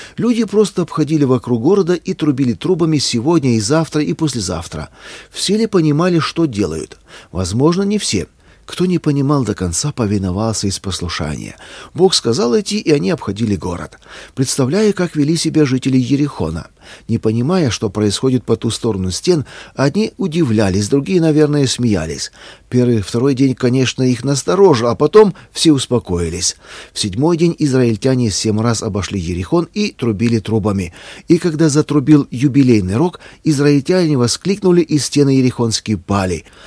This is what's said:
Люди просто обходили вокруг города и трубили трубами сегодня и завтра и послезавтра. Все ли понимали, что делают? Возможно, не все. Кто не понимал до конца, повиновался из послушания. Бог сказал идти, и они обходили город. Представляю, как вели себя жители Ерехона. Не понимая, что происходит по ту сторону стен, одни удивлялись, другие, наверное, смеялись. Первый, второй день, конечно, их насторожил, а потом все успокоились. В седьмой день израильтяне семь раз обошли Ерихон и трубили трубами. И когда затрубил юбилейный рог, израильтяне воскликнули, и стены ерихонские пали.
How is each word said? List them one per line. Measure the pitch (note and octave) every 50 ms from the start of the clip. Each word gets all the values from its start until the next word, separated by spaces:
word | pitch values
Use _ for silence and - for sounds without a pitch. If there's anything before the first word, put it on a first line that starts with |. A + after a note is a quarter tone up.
| - - -
Люди | - F3+ A#3+ A#3 A3+ A3+
просто | G3 G3+ G#3+ G#3 F#3+ - F#3+
обходили | E3 - - D#3 D3+ C#3 D#3+ D3+ C#3+
вокруг | B2+ B2+ A#2+ - B2 B2 A2
города | A#2 D#3+ G3+ G3+ F3+ E3 F3+
и | E3+ - F#3+ F#3
трубили | - D#3+ D3+ C3+ B2+ C#3 A#2+
трубами | G#2+ - - D3+ F#3 D#3+ E3+ D#3+ D#3 C3+
сегодня | - - - A#2 A2+ D#3+ F3 D#3+ C3 C3 A#2
и | A2
завтра | G2+ G#2 D3+ E3 D#3 - - D#3+
и | D3+ -
послезавтра. | E3+ - D#3+ C#3+ B2 A#2 F#2 F2+ F2 E2 F2 - - D2+ D2 - - - - - - - - -
Все | - - - - G3+
ли | G#3+ A3+
понимали, | A3 - F#3 D#3+ D3+ C#3+ D3+ F3 F#3 F3 D#3+
что | C#3 - - D#3+ E3
делают? | C#3+ A2 G2+ G2 D2+ D#2+ D#2+ - - - - _ - - - - -
Возможно, | - F2 F#2+ F2 G#2 A#2+ C#3 E3 E3+ F#3+
не | G3+ G3 G#3+ G3+
все. | - - - F#2 - - _ _ _ - - _ _
Кто | - - - F3+
не | F#3 F3+ D#3
понимал | - D3+ C#3+ C#3+ C3+ C#3 D3 C#3 B2
до | G#2+ G#2
конца, | - F#2 F2 E2+ - - D3
повиновался | - - A#2 G2 G#2+ G2 G2 F#2 F2+ G2+ A2 A2+ G#2 - - G2
из | F#2+ -
послушания. | - G2 F2 - E2+ E2 - - D#2 D#2 D2 A1+ G#1 G1+ - - - - - - - - -
Бог | C#3 F3+ F#3+ -
сказал | - - A#2+ A#2 F3+ A3 A#3+ A#3 G#3+
идти, | G3+ - G3+ G#3+
и | - E3+
они | D3 C#3+ F3 F#3+
обходили | E3+ - - - F#2+ G2+ A#2 A2 G2+
город. | D#2 D#2+ F2+ F2 F2 D#2 - - - - - - - - - -
Представляю, | C3 C3+ - - - C3 A#2+ D#3+ G3+ A3 G#3 F#3+
как | - F3+ D#3+ -
вели | D3+ C#3 D3 E3+
себя | D#3+ - D#3+ C#3 D#3 D3+
жители | B2+ C3 B2+ - C3+ C3 C3
Ерехона. | B2 A#2 C#3 C3+ D3 C#3 - - E2+ D#2+ D#2+ D#2+ - - _ _ - - - - - -
Не | A#2 -
понимая, | - A2+ A2 A#2 A#2+ D3+ F#3+ F#3+ D#3+ A#2
что | - - A2+ G2
происходит | - G#2+ G#2+ G#2 F#2+ - C3 C3+ B2+ A#2+ -
по | - A2+
ту | - - A2+
сторону | G#2+ - - A#2 G#2 F#2+ F#2 F#2
стен, | F2+ - - F#3 F3 D3+ A#2 - - - - - -
одни | - C3+ C#3 - G3+ A3 - -
удивлялись, | - F#3+ F3 D3 F3 E3 A#2+ G#2+ G#2+ A2 F#2+ F2+ G2+ G#2 G2+
другие, | C#3 C#3 C#3 F#3 F#3+ F3
наверное, | E3 D#3+ D3 D3+ D3+ D3 D3 D3 C#3
смеялись. | B2 - - B2 A#2 G2+ E2+ D#2+ D#2+ D2 C2+ - - - - - - - - _ -
Первый, | B2 B2 B2 B2 A#2+ A2
второй | F#2+ - - A#2 B2+ C#3+ C3+
день, | A#2+ C#3 C3 B2
конечно, | - C3 A#2+ B2 C3+ B2+ - - -
их | C3 B2+ B2 A#2 B2+
насторожил, | C#3 C#3+ C3+ - F3 F3 F#3 G3+ F#3 C#3 A2+ A#2 A#2
а | A2
потом | - D3 D3 - G#3+ A3 F#3+ - - - -
все | - - - E3
успокоились. | D3 C3 - - B2 A2+ - - F2+ F2 E2+ E2 E2+ F2 F#2 - - - - - - - - -
В | - -
седьмой | - G2+ F2+ A2+ D3 E3+ F3
день | D3+ F3 E3+ - -
израильтяне | D3+ C#3+ B2+ C3 B2 A#2 A2 - - C3 C3 B2+ A#2+ G#2+
семь | F#2+ - - A2 G#2 G#2+
раз | A2+ A#2+ A2+ -
обошли | - A2 F#2+ G2+ F#2 - G#2 G2
Ерихон | D#2+ F2 F2 F2 - - D#3+ F3 E3 - -
и | G#3 G#3 G3
трубили | - - B2+ A#2 G#2 F2+ A#2 A#2 A#2 A2
трубами. | - - A2 A2 F#2+ G#2+ G2 G2 F2+ E2 - - - - - - - -
И | E3+ E3
когда | - F3 D#3 C#3+ E3 D3+
затрубил | C3+ D#3 D3 - C#3+ D3+ B2+ C#3+ D#3 C#3+ C3+ -
юбилейный | - A#2+ C#3 C#3+ A2+ C#3+ C3 B2+ A#2 G#2 F#2 F#2 G2
рог, | B2+ E3+ F3+ - - - - - - -
израильтяне | D#3+ D3+ C3 C#3+ D3 D3 C#3+ B2+ - F#3 F#3 E3+ D#3 D3
воскликнули, | B2+ A#2+ A#2 - - - F3 G3+ G#3 F#3+ F#3 F3 F3
и | E3 - D3+ C#3+
стены | - - - D3 C#3 C#3
ерихонские | C3+ C3 B2+ B2+ - - A#2+ A2+ G#2+ - - A2 G#2+ E2+
пали. | - - G2+ G2+ F#2+ F#2 F2 D#2 - - - - -